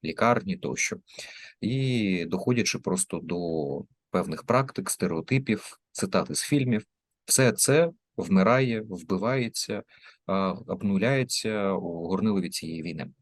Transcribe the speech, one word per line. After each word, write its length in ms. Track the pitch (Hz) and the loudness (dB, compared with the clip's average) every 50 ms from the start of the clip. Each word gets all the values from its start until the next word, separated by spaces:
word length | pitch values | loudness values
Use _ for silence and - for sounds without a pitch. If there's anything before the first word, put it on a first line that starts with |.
| - | -6
лікарні 540 | 80 80 - 110 117 120 - - 98 92 - | -8 -2 2 4 4 4 4 2 -4 -6 -4
тощо. 400 | - - - - - - - - _ _ - - - - - - - - - _ | -4 -6 -2 -2 -2 -4 -4 -8 _ _ -18 -18 -18 -16 -18 -20 -20 -20 -14 _
І 640 | - 101 127 135 135 131 127 120 107 101 92 90 85 | -4 -2 0 0 0 0 2 2 2 2 2 0 0
доходячи 540 | 82 92 92 - - 123 120 107 - - - | -2 -4 -2 0 2 2 2 2 0 -2 -2
просто 400 | - - 92 92 - - - 82 - | -2 -2 0 0 0 -2 -4 -8 -6
до 580 | 80 90 87 87 85 80 80 73 69 69 71 67 _ _ _ _ _ | -4 -4 -4 -2 -2 -2 -2 -2 -2 -4 -6 -8 _ _ _ _ _
певних 320 | - 92 85 82 78 76 - | -2 -2 -2 -2 -6 -10 -2
практик, 460 | - 117 127 135 135 - - 95 - | 2 2 2 2 2 -4 -8 -6 -6
стереотипів, 920 | - - - 92 85 82 80 - 127 135 135 - 110 104 - - - _ _ _ | -4 -2 -2 -2 -2 -2 -2 0 0 0 2 0 -2 -2 -2 -12 -20 _ _ _
цитати 440 | _ - - 95 - 95 80 - 73 | _ -6 -6 0 0 0 0 0 -4
з 60 | - | -6
фільмів, 440 | - - 147 143 135 123 120 107 113 _ _ _ _ _ _ _ _ | -2 2 2 2 2 2 0 -2 -2 _ _ _ _ _ _ _ _
все 260 | - - - 135 123 | 0 2 4 4 4
це 400 | 98 - - - 135 151 170 165 - _ _ _ _ - | 4 2 2 4 6 4 4 2 0 _ _ _ _ -8
вмирає, 640 | 95 98 95 95 95 107 120 131 135 123 117 110 | 0 4 6 6 8 8 6 6 4 2 0 -2
вбивається, 1000 | 110 110 95 92 - - 101 92 101 113 131 135 120 113 - - - - 113 101 - _ - - _ - - _ _ | -4 -8 -10 -12 -4 -2 -2 0 0 0 0 0 -2 -2 -4 -6 -6 -4 -6 -8 -8 _ -20 -20 _ -20 -20 _ _
а, 260 | - 95 98 98 95 | -2 0 0 0 0
обнуляється 1200 | 90 - - - 92 95 - 104 101 95 95 120 139 135 127 123 - - - 110 107 104 101 98 | -2 -4 -6 -8 -8 -2 0 0 2 2 2 2 2 2 0 0 -2 -4 -2 -2 -2 0 0 0
у 360 | 95 87 87 87 85 85 82 85 | 0 0 -2 -4 -6 -6 -4 -2
горнилові 420 | 92 92 98 110 104 98 92 82 | -2 2 2 2 2 2 -2 -2
цієї 320 | - - - 82 82 80 | -6 -8 -8 -6 -8 -6
війни. 300 | 78 87 80 76 69 - - _ | -6 -8 -8 -8 -10 -12 -12 _